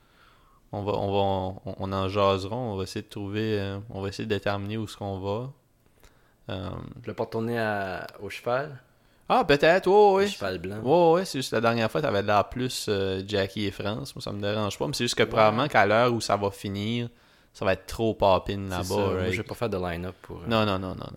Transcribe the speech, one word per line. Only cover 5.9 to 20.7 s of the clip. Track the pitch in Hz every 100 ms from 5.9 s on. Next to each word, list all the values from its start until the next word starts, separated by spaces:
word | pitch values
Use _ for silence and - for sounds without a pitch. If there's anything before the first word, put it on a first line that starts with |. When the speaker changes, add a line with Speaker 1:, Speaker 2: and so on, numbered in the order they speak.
| _ - _ _ _ -
Speaker 1:
Euh, | 98 92 87 80 -
Speaker 2:
Je |
voulais | 113
pas | 101
retourner | 117 113 113 120
à, | 110 104 95 87 78 -
au | 101
cheval. | - - 127 151 135 - _ _ _ -
Speaker 1:
Ah, | 226
peut-être, | 214 143 160 185 185
ouais, | 202 208 190
ouais. |
Speaker 2:
Le | 202
cheval | 196 196 185
blanc. | 185 208
Speaker 1:
Ouais, | 170 170 165 165
ouais, |
c'est | 190 139
juste | 127
la | 113
dernière | 117 117 110
fois, | -
t'avais | 143 101
l'air | 104 104 95
plus, | - 127 - -
euh, | 101 95 95 98
Jackie | 104 98 - 101
et |
France. | - 101 117 135
Moi, | -
ça | -
me | 101
dérange | 101 107 104 -
pas, | 135
mais |
c'est | 139
juste | 120
que | -
Speaker 2:
Ouais. | 110
Speaker 1:
probablement | 113 107 110 143
qu'à | 117 101
l'heure | 107 123
où | 117
ça | - 101
va | 101
finir, | - 107 98 104 120 117 - _ _ _
ça | -
va | 101
être | 95 -
trop | - 113
pop-in | 107 101 90 - 101
Speaker 2:
C'est | 98
Speaker 1:
là-bas, | 90
Speaker 2:
ça. | 92 101
Moi, | 98
Speaker 1:
right ? | 92 92
Speaker 2:
je | 92
vais |
pas | -
faire | 101 117
de | 98
line-up | 90 85 90 -
pour... | - 85
Euh, | 156
Speaker 1:
Non, | 113
non, | 107